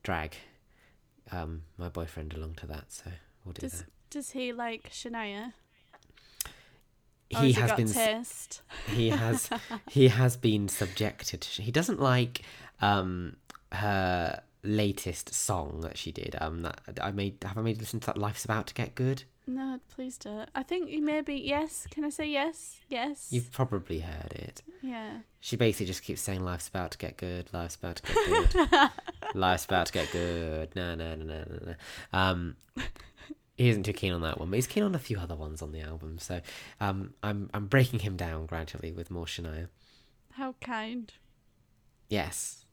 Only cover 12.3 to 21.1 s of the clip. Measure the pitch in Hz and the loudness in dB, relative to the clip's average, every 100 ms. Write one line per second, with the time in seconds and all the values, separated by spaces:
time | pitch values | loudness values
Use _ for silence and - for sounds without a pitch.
12.3 | 123 - - - - 101 101 92 90 87 | -2 -14 -18 -20 2 4 6 4 -2 -4
13.3 | - _ - _ 92 104 98 92 90 85 | -8 _ -20 _ -2 2 4 4 4 2
14.3 | - _ _ 98 107 104 98 - 85 - | -2 _ _ 0 4 4 2 -4 -6 -4
15.3 | - - 95 73 80 - - 82 - - | -2 0 0 -2 -4 -6 -6 -8 -6 -6
16.3 | - 80 85 - - - - 98 101 101 | -4 -4 -4 -6 -8 -12 -6 -4 -2 -4
17.3 | - 92 104 113 110 110 113 - - 104 | -4 -6 -2 0 0 -4 -4 -4 -2 -2
18.3 | 104 - 110 104 - 113 - 131 135 - | -2 -2 -2 -2 -4 -6 0 0 0 -6
19.3 | _ - 254 269 254 _ - 254 - 208 | _ -6 -4 -4 -6 _ -10 -10 -10 -10
20.3 | 214 226 - 269 359 339 311 302 | -10 -6 -6 -2 -2 0 0 2